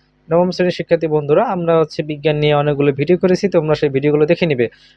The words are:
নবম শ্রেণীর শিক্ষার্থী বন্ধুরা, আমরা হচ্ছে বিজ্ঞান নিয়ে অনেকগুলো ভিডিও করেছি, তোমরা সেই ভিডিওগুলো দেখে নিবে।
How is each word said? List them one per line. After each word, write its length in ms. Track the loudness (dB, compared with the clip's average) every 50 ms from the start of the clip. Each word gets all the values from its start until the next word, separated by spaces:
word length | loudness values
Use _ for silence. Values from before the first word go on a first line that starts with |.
| _ _ _ _ _ 0
নবম 200 | 0 2 2 0
শ্রেণীর 260 | 0 -2 -2 -2 -2 -6
শিক্ষার্থী 280 | -2 -2 0 0 0
বন্ধুরা, 360 | -2 -2 -2 0 2 2 2 2
আমরা 260 | 0 -2 -4 0 0 2 2
হচ্ছে 220 | 0 0 -4 -8
বিজ্ঞান 340 | -8 -8 -8 -4 -2 -2 0
নিয়ে 180 | 2 0 2 2
অনেকগুলো 360 | 2 2 0 0 2 0 0
ভিডিও 240 | 0 0 0 0 0 0
করেছি, 260 | 2 0 0 0 -2 0
তোমরা 260 | 0 0 0 0 -2
সেই 160 | 0 0 -2
ভিডিওগুলো 340 | -2 0 0 2 2 2 2
দেখে 200 | 2 2 0 0
নিবে। 200 | -2 0 0 -2 -2 _ _ _ _ _